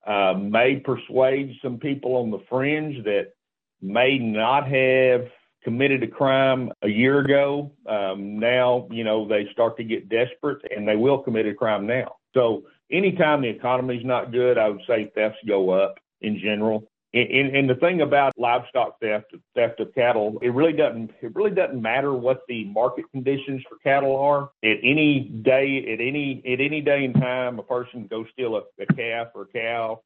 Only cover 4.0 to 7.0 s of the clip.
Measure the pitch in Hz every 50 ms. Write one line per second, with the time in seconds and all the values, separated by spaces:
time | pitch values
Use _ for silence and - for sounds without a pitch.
4 | 127 135 139 135 123 110 107 107 110 120 135 147 139 131 139 131 131 131 131 131
5 | 131 127 123 123 120 - - _ _ _ _ _ _ 120 113 120 139 143 135 131
6 | 117 110 - - 143 135 135 135 135 135 131 131 127 113 - _ - 107 104 110